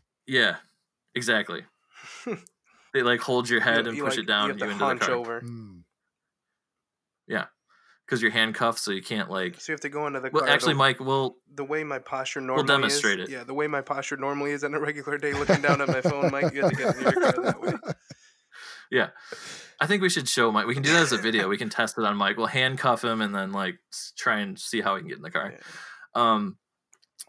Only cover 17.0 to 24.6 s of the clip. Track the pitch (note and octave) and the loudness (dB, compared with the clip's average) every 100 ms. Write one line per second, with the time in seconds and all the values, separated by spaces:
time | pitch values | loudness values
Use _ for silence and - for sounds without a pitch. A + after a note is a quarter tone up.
17 | C3 F4+ F4+ B2+ F4 - F4 - - - | 2 4 4 2 0 -2 -2 -4 -6 -10
18 | - - _ _ _ - - - - B2+ | -12 -20 _ _ _ -20 -18 -18 -2 0
19 | F2+ - - - - - - - D#3 G3+ | 0 -4 -18 -16 -14 -16 -12 -4 0 2
20 | F#3 E3+ B2+ - A#2 G#2+ G#2+ C3 C#3 E3+ | 2 2 0 4 4 4 2 2 4 6
21 | D#3 A#2 A2 A2+ F#2+ G2+ A2 - A2 - | 6 2 2 2 2 0 -2 -2 -2 0
22 | G#2 G#2 G2 G#2+ A2+ C3 C3 C3 C3 A#2 | 0 2 2 0 0 2 0 2 2 2
23 | A#2+ A2+ G#2 G2 F#2+ G2 F#2+ F2+ _ - | 2 0 0 -2 -4 -4 -4 -6 _ -12
24 | - - - G#2+ G2+ F#2 | -12 -6 0 0 -2 -6